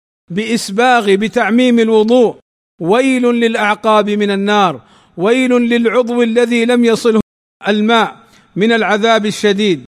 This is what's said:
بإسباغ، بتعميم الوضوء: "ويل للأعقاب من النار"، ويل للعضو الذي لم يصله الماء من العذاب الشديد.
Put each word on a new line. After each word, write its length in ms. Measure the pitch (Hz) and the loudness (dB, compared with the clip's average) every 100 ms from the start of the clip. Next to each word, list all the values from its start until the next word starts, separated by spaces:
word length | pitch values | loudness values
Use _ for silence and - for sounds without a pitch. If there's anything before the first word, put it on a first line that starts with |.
| _ _ - | _ _ -10
بإسباغ، 840 | 175 220 233 - 202 254 240 202 | -8 -4 -4 -4 -2 2 2 2
بتعميم 640 | 190 220 240 202 233 254 233 | 0 0 -2 0 2 2 2
الوضوء: 580 | 226 220 214 247 202 - _ _ _ _ | 2 2 2 2 2 -2 _ _ _ _
"ويل 420 | 170 233 262 254 | -2 0 0 0
للأعقاب 880 | 240 240 226 226 208 208 220 214 208 | 0 0 -2 0 -2 -2 0 0 0
من 200 | 208 202 | -2 -2
النار"، 500 | 196 202 208 185 131 - _ _ - | -2 0 0 0 -2 -14 _ _ -6
ويل 340 | 202 262 254 | -2 0 2
للعضو 720 | 247 233 240 226 233 233 240 | 0 0 0 0 -2 -2 -2
الذي 420 | 233 233 240 240 | 0 0 0 0
لم 200 | 240 247 | 0 2
يصله 360 | 233 214 240 220 - _ _ _ 185 | 2 0 0 -2 -4 _ _ _ -4
الماء 480 | 208 214 233 185 - _ _ _ 175 | -2 0 0 -2 -6 _ _ _ -4
من 160 | 220 | 0
العذاب 540 | 226 190 208 226 220 208 | 0 0 0 0 0 -2
الشديد. 580 | - 214 196 214 147 123 | -2 -2 0 -2 -2 -8